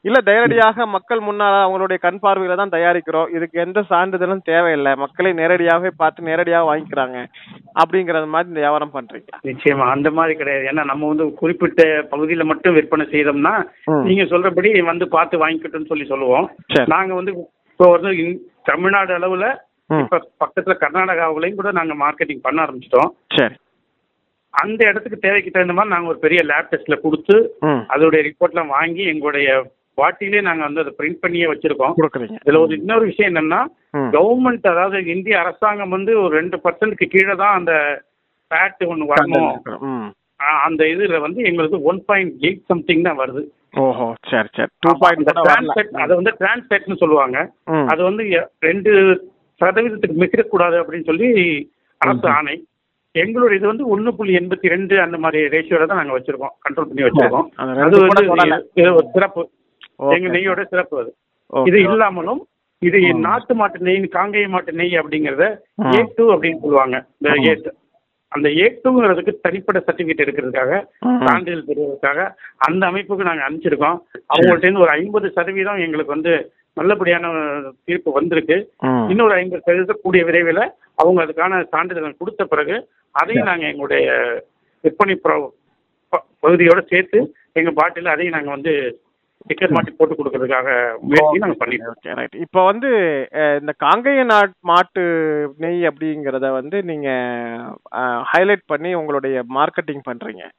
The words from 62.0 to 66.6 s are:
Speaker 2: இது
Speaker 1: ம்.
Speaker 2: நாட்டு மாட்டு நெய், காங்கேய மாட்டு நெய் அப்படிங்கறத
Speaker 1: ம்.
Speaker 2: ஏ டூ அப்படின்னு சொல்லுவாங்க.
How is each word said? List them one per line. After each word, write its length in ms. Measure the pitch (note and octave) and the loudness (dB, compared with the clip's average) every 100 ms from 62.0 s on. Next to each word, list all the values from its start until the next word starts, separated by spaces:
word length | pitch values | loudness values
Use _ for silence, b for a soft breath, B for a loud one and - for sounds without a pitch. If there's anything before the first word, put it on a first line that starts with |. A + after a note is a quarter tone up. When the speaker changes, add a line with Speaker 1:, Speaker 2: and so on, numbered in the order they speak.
| G#3+ F3+ E3+ C#4 - _ _ _ | 2 0 -6 -6 -10 _ _ _
Speaker 2:
இது 200 | F3 G3 | 2 4
Speaker 1:
ம். 200 | F3+ E3 | 4 2
Speaker 2:
நாட்டு 360 | E3 A#3 - | 0 -2 -2
மாட்டு 240 | A#3 G3+ E3+ | 0 0 -2
நெய், 200 | F3+ F#3+ | -2 0
காங்கேய 480 | F#3+ F3 G3+ G#3 G3+ | -2 -4 -2 -2 -2
மாட்டு 240 | F#3 E3+ | -4 -4
நெய் 280 | E3 F3+ E3+ | -4 -2 -2
அப்படிங்கறத 580 | D3+ D#3 D3+ C3+ G3 G#3 _ | -2 -4 -2 0 0 -2 _
Speaker 1:
ம். 180 | - E3 | -4 2
Speaker 2:
ஏ 180 | G#3 A#3 | 2 2
டூ 180 | - A#3 | 2 4
அப்படின்னு 260 | F3 E3 | 4 0
சொல்லுவாங்க. 460 | E3 | -4